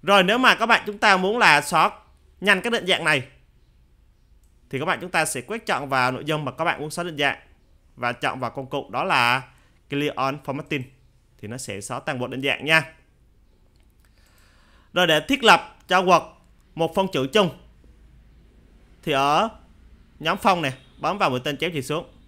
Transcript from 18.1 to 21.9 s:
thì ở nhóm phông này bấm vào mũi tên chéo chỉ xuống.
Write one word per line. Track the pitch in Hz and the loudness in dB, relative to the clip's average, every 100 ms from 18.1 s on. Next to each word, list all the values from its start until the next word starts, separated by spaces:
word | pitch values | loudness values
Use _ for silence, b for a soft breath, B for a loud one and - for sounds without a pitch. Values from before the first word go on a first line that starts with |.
| - _ - _ _ _ - _ - | -20 _ -20 _ _ _ -20 _ -14
thì | - | -4
ở | 135 139 147 220 - - - - - - - | 0 2 2 0 -4 -20 -20 -20 -20 -20 -10
nhóm | 156 196 | -4 0
phông | 214 180 | 2 2
này | 147 127 - - | 0 -6 -18 -8
bấm | 151 190 | -6 0
vào | 185 | 0
mũi | 127 | 0
tên | 131 139 | -4 -6
chéo | 165 | -4
chỉ | 165 | -6
xuống. | 127 | -4